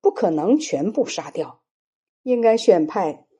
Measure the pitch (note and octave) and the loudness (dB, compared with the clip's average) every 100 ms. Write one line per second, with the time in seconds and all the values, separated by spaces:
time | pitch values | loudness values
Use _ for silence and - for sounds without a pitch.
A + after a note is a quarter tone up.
0 | G4+ F#4 G#3 D#3+ E3 D4 - - E3+ A3 | 0 0 -2 0 2 0 0 -4 -4 -2
1 | A#3+ - D#3+ - D3+ - _ _ _ _ | -4 -6 -10 -10 -10 -12 _ _ _ _
2 | _ _ C4 B3 A3+ A3+ - F#3 D#3 G#3 | _ _ -4 0 2 2 4 4 4 -2
3 | E3+ D3 _ _ | -6 -6 _ _